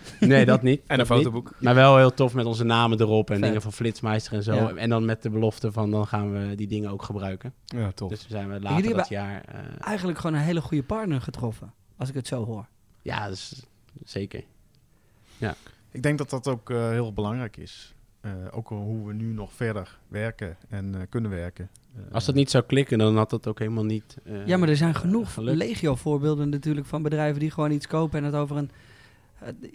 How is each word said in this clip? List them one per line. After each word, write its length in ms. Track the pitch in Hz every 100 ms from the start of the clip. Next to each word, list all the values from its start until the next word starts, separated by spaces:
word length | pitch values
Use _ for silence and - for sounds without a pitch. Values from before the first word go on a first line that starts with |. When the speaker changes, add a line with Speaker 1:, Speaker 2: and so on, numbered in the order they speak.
| - -
Speaker 1:
nee, 260 | 120 135 123
dat 160 | 127
niet. 200 | 123 143
Speaker 2:
<laughs> 40 | -
En 120 | 139
een 60 | 123
Speaker 1:
Dat 20 |
niet. 80 | 120
Speaker 2:
fotoboek. 380 | 127 117 - -
Speaker 1:
Maar 160 | 127 123
wel 220 | 135 135
heel 160 | 131
tof 200 | 123 131
met 120 | 123 117
onze 180 | 113
namen 360 | 117 117 117 113
erop 280 | 110 110 107
en 60 | 104
Speaker 3:
Vet. 100 | 110
Speaker 1:
dingen 160 | 107
van 100 | 110
Flitsmeister 600 | - 117 107 110 110 -
en 100 | 107
zo. 100 | 104 107
Speaker 3:
Ja. 180 | 110
Speaker 1:
En 160 | 87 117
dan 160 | 117 113
met 160 | 113
de 80 | 117
belofte 420 | 110 110 - 113
van, 200 | 107 104
"Dan 160 | 107 104
gaan 240 | 107 104
we 240 | 101 101 101
die 120 | 104
dingen 240 | 107 104
ook 120 | 101
gebruiken." 500 | - 104 98 95 123 - -
Speaker 2:
Ja, 260 | 123 104
tof. 180 | - 98
Speaker 1:
Dus 140 | 104
we 60 | -
zijn 160 | 107 98
we 60 |
Speaker 3:
Jullie 100 | 101 98
Speaker 1:
later 120 | 156 208
Speaker 3:
hebben 120 | 220
Speaker 1:
dat 120 | 180
jaar, 340 | 101 101 101 -
eh, 140 | - - - -
Speaker 3:
eigenlijk 300 | 208 180 160
gewoon 160 | 170 156
een 80 |
hele 180 | 151 170
goede 220 | 151 151
partner 380 | 131 220 214 139
getroffen, 520 | - - 120 110 - - _ -
als 120 | 131
ik 60 | 135
het 120 | 123
zo 180 | 127 110
hoor. 220 | 110 - _ _ _
Speaker 1:
Ja, 260 | - - 104
dus 360 | 95 - - - _ _ -
zeker. 400 | - - 98 - - _ _ _ _ _ _ _ _ -
Ja. 180 | 110 76 - - _
Speaker 4:
Ik 120 | -
denk 140 | 135 147
dat 120 | 143
dat 180 | 135 131
ook, 220 | 123 -
eh, 200 | 120 117
heel 240 | 113 117
belangrijk 440 | 104 104 120 117 -
is. 360 | 82 - - - _ _
Eh, 100 | 101 95 92
ook 160 | - 113
hoe 400 | 107 104 110 104
we 60 |
nu 200 | 104 113
nog 200 | 110 98
verder 460 | - 117 104 92 - _
werken 500 | 101 113 - 98 87 -
en, 260 | 101 98 95
eh, 60 | 92
kunnen 220 | 120 110
werken. 380 | 95 87 - 95 - _ 117
Eh, 180 | 95
Speaker 1:
Als 120 | 113 113
dat 100 | 139
niet 140 | 139
zou 140 | 131
klikken, 340 | - 131 139 120
dan 200 | 107 110
had 120 | 107
dat 180 | 113 -
ook 120 | 107
helemaal 260 | 110 113 107
niet, 320 | 110 - -
eh, 240 | - 104 101
Speaker 3:
Ja, 100 | 185
maar 120 | 170
er 60 | 147
zijn 160 | 165
Speaker 1:
eh, 60 | 156
Speaker 3:
genoeg 340 | 175 214 202
Speaker 1:
gelukt. 240 | - 113 151
Speaker 3:
legio 380 | 214 233 160 127
voorbeelden 540 | 156 147 147 151 147
natuurlijk 380 | 143 151 147 135
van 140 | 156
bedrijven 380 | 151 151 151 147
die 120 | 156
gewoon 200 | 156 151
iets 160 | 147 -
kopen 320 | 160 160 156
en 60 | 147
het 100 | 147
over 220 | 147 147
een, 140 | 143 - - - - _ _ -
eh, 80 | - - -